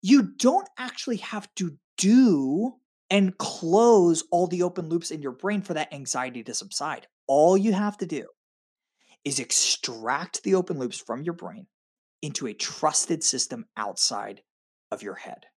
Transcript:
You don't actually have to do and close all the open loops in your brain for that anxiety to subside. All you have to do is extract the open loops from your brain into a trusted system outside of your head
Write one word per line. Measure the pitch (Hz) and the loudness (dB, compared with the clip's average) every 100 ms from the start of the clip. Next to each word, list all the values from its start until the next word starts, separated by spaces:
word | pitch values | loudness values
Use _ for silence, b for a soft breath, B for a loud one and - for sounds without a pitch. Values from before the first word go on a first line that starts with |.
You | 185 277 190 - | 6 6 4 2
don't | 240 349 381 - | 2 2 -4 -12
actually | 247 - - 226 | -12 -10 -6 -6
have | - 214 - - | -6 -12 -12 -6
to | 180 143 _ - | -6 -8 _ -2
do | 190 240 254 156 131 156 240 - _ _ _ | 6 8 8 4 2 -2 -2 -6 _ _ _
and | 202 190 - | 2 2 0
close | - - 165 196 233 220 175 160 - | -10 -6 2 6 8 8 6 2 0
all | 175 180 | 0 0
the | 180 | 0
open | 180 175 160 | -2 -4 -4
loops | 165 170 | -4 -4
in | 160 | -8
your | 139 | -8
brain | 123 190 208 | -6 -4 -4
for | 185 160 | -4 -6
that | 151 | -6
anxiety | 143 135 131 127 123 | -10 -8 -6 -6 -8
to | 113 | -10
subside. | 117 196 - 151 135 _ _ - | -10 -10 -8 -8 -8 _ _ 0
All | 139 160 190 | 4 6 4
you | 214 | 2
have | 190 208 208 | 0 -2 -4
to | 175 | -8
do | 151 - _ _ _ _ _ _ _ b b | -8 -10 _ _ _ _ _ _ _ b b
is | 139 135 | -6 -6
extract | 135 - - - - 113 113 139 180 - | -2 0 0 -2 -6 -8 -4 -4 -4 -8
the | - 185 | 0 0
open | 180 160 | 0 -4
loops | 123 - | -6 -8
from | - 117 | -10 -8
your | 156 | -6
brain | 170 85 104 - _ _ _ _ _ | -10 -12 -16 -20 _ _ _ _ _
into | 156 - 127 | -10 -8 -8
a | |
trusted | 101 - - 151 - - 160 | -8 -8 -2 0 0 -2 -2
system | - 127 - 117 110 - | -2 -2 -6 -8 -12 -8
outside | 104 95 - 107 104 98 _ _ _ _ _ | -8 -2 -2 -2 -10 -14 _ _ _ _ _
of | 101 | -12
your | 101 92 | -10 -12
head | - - _ _ | -14 -18 _ _